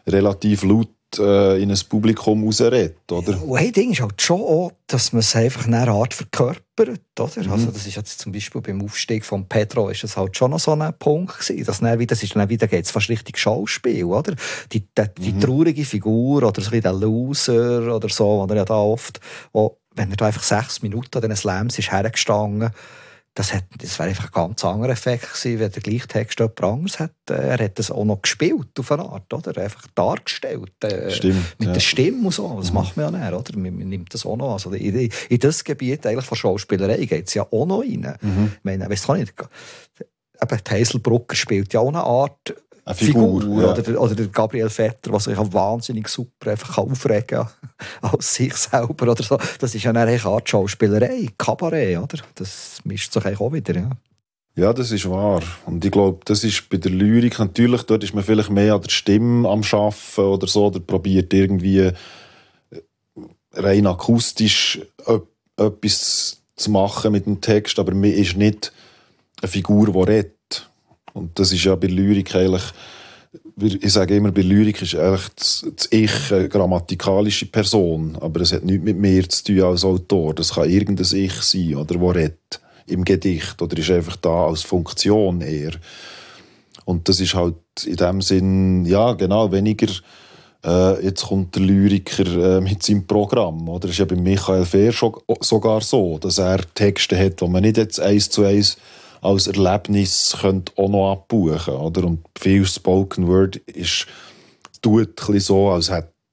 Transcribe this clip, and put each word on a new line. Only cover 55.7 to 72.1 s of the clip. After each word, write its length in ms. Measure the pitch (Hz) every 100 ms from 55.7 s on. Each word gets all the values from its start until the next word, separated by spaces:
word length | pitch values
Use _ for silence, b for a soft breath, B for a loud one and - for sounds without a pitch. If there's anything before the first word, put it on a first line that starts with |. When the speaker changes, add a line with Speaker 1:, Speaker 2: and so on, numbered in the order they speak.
| 87
Speaker 1:
ich 60 | 95
glaub, 320 | 98 98 87 -
das 160 | 104
ist 240 | 107 101 -
bei 80 | 90
der 140 | 92
Lyrik 480 | 92 104 117 120 -
natürlich, 460 | 101 90 120 123
dort 180 | - 110
ist 100 | 101
man 100 | 104
vielleicht 260 | 101 107 107
mehr 240 | 101 107
an 80 | 101
der 80 | -
Stimme 580 | - - 104 120 120 107
am 140 | 104
Schaffen 600 | 101 104 104 107 - -
oder 220 | 98 98 92
so, 180 | 104 101
oder 140 | 92
probiert 520 | 85 92 95 95 90
irgendwie, 460 | 98 95 98 92 95
äh, 140 | 95 87 B B B B B B B 85 - _ _ - - _ _
rein 320 | - 98 101 101
akustisch 920 | 90 - 117 - - 110 - - - - - -
öp-, 220 | 110 - _ _ -
etwas 800 | 107 107 104 - - - - - _ -
zu 140 | -
machen 420 | 101 98 - 110
mit 140 | 104 95
dem 140 | 95
Text, 380 | - 107 104 -
aber 160 | 90
man 160 | 98 101
ist 260 | 95 92 90
nicht 360 | 107 - - b b b b b b -
eine 80 | 101
Figur, 360 | 101 90 104 107
die 180 | 92 92
redet. 560 | 107 92 - _ - - _ _ _ -
Und 240 | - 85 90
das 140 | 92
ist 120 | 92
ja 100 | 95
bei 140 | 92 90
Lyrik 460 | 90 98